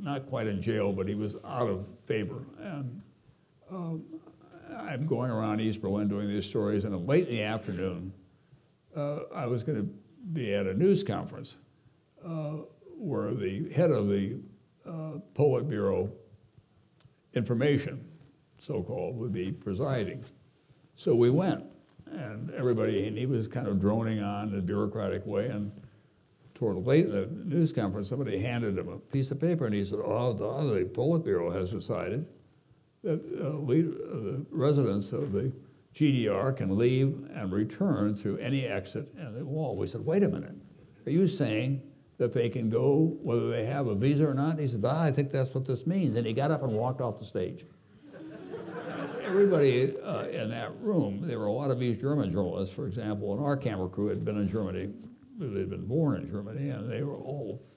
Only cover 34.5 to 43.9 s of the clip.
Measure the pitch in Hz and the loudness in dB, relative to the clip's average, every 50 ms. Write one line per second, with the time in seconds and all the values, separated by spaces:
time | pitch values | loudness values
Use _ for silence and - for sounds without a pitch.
34.5 | - 160 127 143 147 143 131 107 98 104 98 - 117 123 147 143 95 101 127 135 | -2 2 4 4 6 6 4 4 2 0 -2 -2 -4 -4 -2 0 0 0 0 0
35.5 | - - - - - - _ _ - - 156 147 135 127 113 107 101 95 110 135 | -2 -6 -12 -20 -20 -20 _ _ 0 2 4 4 6 4 2 2 2 2 2 0
36.5 | 131 - 113 98 95 104 117 127 131 131 135 135 160 - - - - - 107 92 | 0 0 0 0 2 4 4 4 6 4 4 2 2 -2 -6 -10 -10 -6 -6 -2
37.5 | 92 104 107 104 - - 202 190 143 98 104 104 104 101 - 104 - - - 120 | 0 0 0 0 0 0 2 2 2 2 2 2 0 0 -2 -2 -2 -2 -2 0
38.5 | 135 139 131 113 101 98 98 - - - 135 - - - 165 123 107 120 - 135 | 0 0 0 0 -2 -4 -4 -4 -8 -8 -8 -8 -12 -12 -12 -10 -8 -8 -8 -6
39.5 | 143 156 160 127 101 92 98 90 - 113 104 151 165 202 196 - - - - - | -4 -4 -2 -2 -2 -2 -4 -4 -4 -4 -2 2 4 4 4 4 2 -2 -6 -8
40.5 | - - - - - - - - - - - 123 143 165 196 180 - - 139 113 | -12 -16 -18 -20 -20 -20 -20 -20 -20 -10 -4 0 4 4 4 4 4 2 0 0
41.5 | 107 107 123 131 139 135 - - - - - - _ - 127 113 - 131 117 117 | 2 0 0 0 -2 -2 -4 -10 -20 -20 -20 -20 _ 0 0 2 2 2 2 2
42.5 | - 127 113 110 113 117 127 139 139 151 160 165 - - - - 113 131 135 117 | 0 0 0 2 2 4 4 6 6 6 6 4 2 -2 -2 0 0 2 2 2
43.5 | 117 117 107 120 139 143 139 120 | 0 0 0 0 0 0 0 0